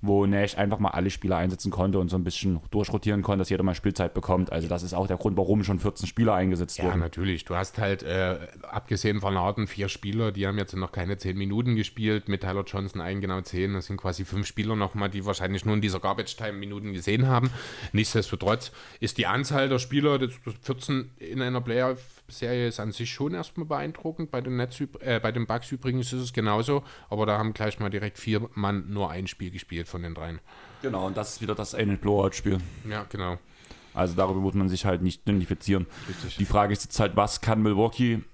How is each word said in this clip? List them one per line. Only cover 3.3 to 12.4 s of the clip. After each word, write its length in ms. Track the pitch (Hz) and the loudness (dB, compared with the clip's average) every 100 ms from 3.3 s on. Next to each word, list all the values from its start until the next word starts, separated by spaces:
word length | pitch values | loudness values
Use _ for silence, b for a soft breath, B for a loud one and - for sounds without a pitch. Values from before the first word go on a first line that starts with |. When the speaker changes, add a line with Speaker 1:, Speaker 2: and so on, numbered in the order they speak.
| 98 | 2
Speaker 1:
dass 100 | 92 | 2
jeder 140 | 95 | 2
mal 120 | 95 87 | 2 2
Spielzeit 380 | 104 95 87 | 0 2 0
bekommt. 360 | - - 92 92 | 0 2 2 2
Also 200 | 82 82 | 0 -2
das 120 | 87 | -2
ist 120 | 87 | -2
auch 140 | 90 95 | -2 0
der 100 | 92 | 2
Grund, 180 | 110 95 | 2 2
warum 300 | 92 107 98 | 4 4 4
schon 140 | 95 | 2
vierzehn 280 | 104 - 92 | 0 -2 -6
Spieler 280 | - 113 98 | 2 4 4
eingesetzt 420 | 95 92 87 - | 4 2 -2 0
Speaker 2:
Ja, 80 | 92 | 0
Speaker 1:
wurden. 140 | 90 | 2
Speaker 2:
natürlich. 440 | 85 85 95 87 | 0 -2 -2 -2
Du 120 | - 87 | -2 -4
hast 200 | 95 - | -4 -2
halt, 240 | 101 98 | 0 0
äh, 360 | 71 90 92 92 - - | -2 0 0 -2 -6 -14
abgesehen 580 | - 107 - 104 110 104 | -8 -8 -2 0 2 2
von 180 | 98 95 | 2 2
Harden 300 | 90 104 107 | 2 0 -2
vier 220 | - 98 | -2 -6
Spieler, 420 | - 101 110 113 | -4 -4 0 0
die 160 | 98 98 | 0 0
haben 100 | 104 | 0
jetzt 160 | 98 | -2
noch 200 | 92 92 | -4 -4
keine 240 | - 90 98 | -4 -4 -2
zehn 200 | 95 92 | -4 -2
Minuten 380 | 98 101 123 113 | -2 0 2 2
gespielt, 540 | 104 - 110 107 - | 0 0 0 0 0
mit 120 | 98 | -2